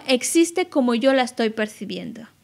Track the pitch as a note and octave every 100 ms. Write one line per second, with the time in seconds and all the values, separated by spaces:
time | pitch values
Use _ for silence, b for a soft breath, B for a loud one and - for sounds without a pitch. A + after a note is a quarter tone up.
0 | - B3 - E4 E4 F#4 F4+ D4+ B3 A#3
1 | C4+ C4+ B3 - A3+ A3 G#3+ - F#3+ F3+
2 | F3+ - - _